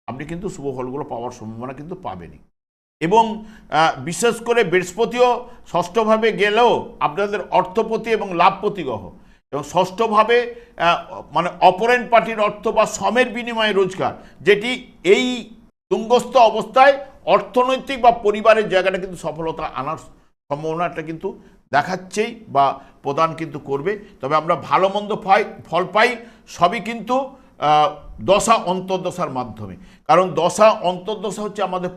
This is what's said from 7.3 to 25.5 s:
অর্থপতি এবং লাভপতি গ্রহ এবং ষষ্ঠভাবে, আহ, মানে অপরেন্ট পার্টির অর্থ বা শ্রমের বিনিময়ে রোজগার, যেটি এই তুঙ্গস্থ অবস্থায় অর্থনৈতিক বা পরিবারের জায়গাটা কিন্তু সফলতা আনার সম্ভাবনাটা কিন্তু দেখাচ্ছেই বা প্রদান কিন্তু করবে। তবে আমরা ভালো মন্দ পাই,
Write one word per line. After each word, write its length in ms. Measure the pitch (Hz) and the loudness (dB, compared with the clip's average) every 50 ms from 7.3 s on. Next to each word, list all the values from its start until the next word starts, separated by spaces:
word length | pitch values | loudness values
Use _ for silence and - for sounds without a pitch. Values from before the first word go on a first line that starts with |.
| 202 208 175 - | -4 -6 -4 0
অর্থপতি 580 | - 170 190 - - 226 220 220 220 220 220 233 | 0 0 0 0 0 -2 -2 -2 -2 -4 -4 -2
এবং 240 | 226 214 208 196 180 | -2 -2 -2 -2 0
লাভপতি 500 | 170 170 190 185 - - 208 202 202 160 | 2 4 4 2 2 -2 -4 -4 -4 -6
গ্রহ 200 | 131 117 104 90 85 82 - - - _ _ _ _ | -6 -6 -8 -8 -12 -18 -20 -20 -20 _ _ _ _
এবং 120 | - 143 147 | -8 -8 -8
ষষ্ঠভাবে, 920 | - - 170 190 185 185 185 226 226 214 208 220 214 233 240 240 233 - - - - _ - | -2 0 0 0 0 0 -2 -2 2 4 4 4 4 4 2 2 0 -6 -14 -18 -16 _ 0
আহ, 440 | 160 170 170 143 - - - - - - | 2 2 2 2 -2 -8 -14 -16 -12 -6
মানে 180 | - 151 170 180 165 - | -2 -2 -2 -2 0 2
অপরেন্ট 480 | - 180 180 180 220 233 247 247 233 - | 4 4 4 4 2 2 2 2 2 4
পার্টির 300 | 233 220 220 - 226 214 | 4 4 4 2 0 0
অর্থ 280 | 214 202 - - - 226 | -2 -2 -2 -4 -4 -2
বা 180 | 220 220 214 | 2 2 2
শ্রমের 440 | - - - 196 196 208 247 254 240 | 0 0 -2 -2 0 2 2 2 0
বিনিময়ে 440 | 202 240 240 240 233 226 220 214 208 | -2 -6 -8 -6 -2 0 0 0 2
রোজগার, 400 | - 196 185 - - 139 120 98 - - - - - | 2 0 0 0 -2 -4 -4 -4 -6 -14 -20 -20 -2
যেটি 300 | 131 156 208 202 208 240 254 - - - - _ - | 2 2 2 4 2 -2 -6 -6 -8 -14 -16 _ 2
এই 460 | 165 202 240 254 247 247 240 214 - - - - _ _ _ _ - | 4 4 4 4 0 -4 -6 -8 -12 -18 -20 -20 _ _ _ _ -4
তুঙ্গস্থ 480 | 185 208 220 220 240 247 226 220 226 262 | -4 -4 0 2 2 2 2 2 4 6
অবস্থায় 560 | 233 214 214 220 190 - - 262 262 285 277 277 - - - - - | 6 6 4 0 -4 0 4 6 6 6 6 4 0 -14 -18 -8 -2
অর্থনৈতিক 760 | 151 175 202 190 - - 247 247 254 262 262 - - 269 254 | 2 2 2 2 0 0 0 2 2 0 -2 -2 -4 -2 2
বা 100 | 226 247 | 4 4
পরিবারের 580 | 233 233 - 208 208 214 208 220 214 220 214 - | 4 4 2 -2 0 2 4 4 4 4 4 2
জায়গাটা 280 | - 190 185 190 185 190 | 0 0 2 0 -2 -4
কিন্তু 200 | 180 196 180 160 | -4 -8 -10 -10
সফলতা 480 | - 165 147 156 165 160 160 160 156 143 - | -10 -8 -8 -6 -6 -8 -6 -6 -8 -8 -8
আনার 220 | - 131 143 156 - - - - _ _ _ _ _ _ - | -8 -6 -6 -8 -10 -12 -16 -20 _ _ _ _ _ _ -10
সম্ভাবনাটা 520 | 143 147 156 160 160 165 175 170 170 165 | -8 -6 -6 -4 -4 -4 -4 -4 -6 -8
কিন্তু 400 | 160 151 165 160 165 190 - - - _ _ _ _ _ | -10 -10 -10 -8 -8 -10 -10 -12 -16 _ _ _ _ _
দেখাচ্ছেই 640 | - 139 - 165 185 185 185 - - 208 220 233 220 - - - | 0 0 0 0 -4 -8 -8 -6 -4 -4 -4 -4 -4 -10 -12 -4
বা 320 | 123 139 139 139 131 - - - - _ - | 0 2 2 2 2 -2 -8 -20 -20 _ -8
প্রদান 300 | 139 139 143 160 160 156 | -6 -2 0 0 0 -2
কিন্তু 260 | 139 160 151 139 147 | -4 -10 -10 -10 -10
করবে। 400 | - - 135 139 143 180 208 202 - - - - | -8 -6 -6 -4 -4 -4 -6 -6 -8 -16 -14 -8
তবে 140 | - 135 151 | -4 -2 0
আমরা 200 | 156 156 165 175 | 0 0 0 -2
ভালো 340 | 143 120 - 139 151 185 196 | -2 -2 0 0 2 2 2
মন্দ 260 | 196 208 208 202 214 | 0 -2 -4 -4 -6
পাই, 280 | - - 190 196 214 208 - | -4 0 2 2 2 2 0